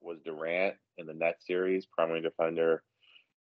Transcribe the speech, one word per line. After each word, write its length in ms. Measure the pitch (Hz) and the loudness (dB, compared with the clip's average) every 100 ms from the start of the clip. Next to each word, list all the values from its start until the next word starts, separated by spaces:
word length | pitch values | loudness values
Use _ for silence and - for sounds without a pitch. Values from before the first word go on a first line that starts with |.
was 200 | 85 82 | -14 -12
Durant 560 | 76 78 80 87 98 - _ - | -10 -6 -2 0 0 -2 _ -16
in 80 | 80 | -12
the 60 | |
Nets 320 | 78 82 85 - | -2 -2 -2 -2
series. 400 | 90 92 95 - | 0 2 0 -2
Primary 360 | - 82 82 | 0 0 0
defender 640 | 82 - 82 82 82 80 - _ _ - _ _ | -2 0 0 2 2 2 -2 _ _ -20 _ _